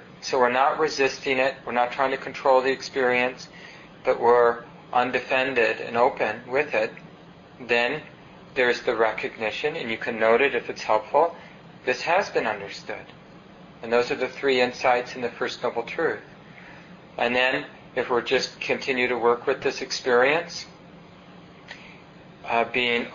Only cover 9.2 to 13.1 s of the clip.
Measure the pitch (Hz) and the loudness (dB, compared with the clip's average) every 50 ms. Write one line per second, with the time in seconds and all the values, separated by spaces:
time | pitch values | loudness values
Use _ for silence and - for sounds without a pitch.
9.2 | - 117 - - 110 107 - - - 151 160 - 135 117 113 - - 127 117 107 | -6 -8 -8 -6 -6 -6 -6 -4 -4 -4 -4 -4 -6 -6 -6 -6 -6 -6 -2 2
10.2 | 110 113 117 117 139 135 123 113 - - 117 - - - 110 107 - - - 143 | 4 4 6 4 4 2 0 -2 -4 -6 -8 -8 -2 0 0 0 0 2 2 2
11.2 | 165 170 - - - - - - - - - - - 127 123 - - 156 170 196 | 2 2 0 -8 -16 -20 -20 -20 -20 -20 -20 -8 -4 -4 -4 -2 0 0 0 0
12.2 | 196 - - 156 131 113 104 101 101 95 - - - - 104 95 - - | 0 0 -2 -2 -2 -2 -4 -6 -8 -12 -12 -14 -12 -12 -12 -12 -14 -18